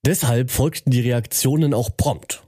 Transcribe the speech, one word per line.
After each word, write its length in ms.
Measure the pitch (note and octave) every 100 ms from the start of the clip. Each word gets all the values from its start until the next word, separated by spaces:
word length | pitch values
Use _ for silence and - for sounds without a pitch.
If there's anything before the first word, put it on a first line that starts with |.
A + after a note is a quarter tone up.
Deshalb 460 | - F#3 B2+ A#2+ B2+
folgten 400 | - D3 - -
die 120 | B2
Reaktionen 720 | B2 A#2+ A2 - C3 D3+ D3+ A#2
auch 200 | A#2 -
prompt. 460 | D3 F#2 - -